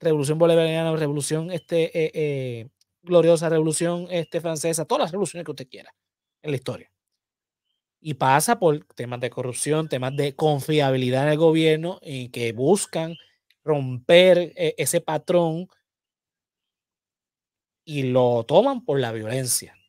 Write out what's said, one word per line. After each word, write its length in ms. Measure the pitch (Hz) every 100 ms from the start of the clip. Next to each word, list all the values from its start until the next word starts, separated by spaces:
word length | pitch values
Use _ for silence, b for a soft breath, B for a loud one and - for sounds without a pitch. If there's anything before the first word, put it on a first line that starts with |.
revolución 380 | 165 156 139 156
bolivariana, 560 | 165 165 165 160 165 160
revolución, 540 | 147 147 139 156 165
este, 340 | 175 - 170 165 175
eh, 120 | 156
eh, 540 | 165 151 139 131 117 113 _ _ _
gloriosa, 460 | - 175 165 170 165
revolución, 600 | 160 160 151 170 175 175
este, 300 | 180 160 170
francesa, 440 | 165 160 165 165
todas 180 | 151 269
las 80 | 220
revoluciones 320 | 180 190 170
que 80 | 156
usted 160 | 139 131
quiera 260 | 101 - _ _ _ _ _
en 80 | 151
la 60 | 139
historia. 340 | - 98 - _ _ _ _ _ _ _ _ _ _ _
Y 140 | 156
pasa 440 | 143 135 135 151 233
por 260 | 175 151 -
temas 260 | - 120 123
de 100 | 123
corrupción, 580 | - 127 - - 156 160
temas 260 | 135 127
de 220 | 143 143 135
confiabilidad 880 | 156 143 127 151 139 131 123 127
en 80 | 147
el 60 | 151
gobierno, 600 | 165 160 160 156 165 190
en 280 | - 135 123
que 220 | 123 117
buscan 640 | 110 135 202 - 175 165 165 b b _ _
romper, 920 | - 147 131 123 - 175 185 175 170 -
eh, 180 | 160 -
ese 240 | 147 175
patrón 680 | 165 156 - 175 165 160 185 _ _ _ _ _ _ _ _ _ _ _ _ _ _ _ _ _ _ _ _ _ -
y 160 | 147
lo 400 | 131 127 123 120
toman 400 | 113 156 262 262
por 160 | - 139
la 120 | 120
violencia. 640 | 113 110 131 127 - - _